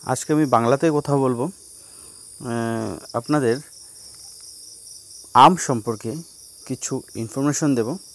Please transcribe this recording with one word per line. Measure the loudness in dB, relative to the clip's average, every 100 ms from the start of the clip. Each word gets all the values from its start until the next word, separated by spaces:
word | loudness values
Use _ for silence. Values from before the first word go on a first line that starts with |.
আজকে | -4 -4 0
আমি | 0 4
বাংলাতেই | 4 4 4 2
কথা | 0 0 2
বলবো। | 2 0
আহ, | -4 -8 -20 -20 -20 -20 -20 -20 -20 -14 -8 -4 -4 -4 -6 -8 -6
আপনাদের | -8 -2 0 2 0 -6 -20 -20 -20 -20 -20 -20 -20 -20 -20 -20 -20 -20 -20 -20 -20 0
আম | 8 8 6
সম্পর্কে | -2 -4 -4 -6 -8 -10 -14 -20 -20 -20 -12
কিছু | -10 -8 -8 -10
ইনফরমেশন | -10 -8 -2 -2 0 0
দেব। | 0 -2 -6 -12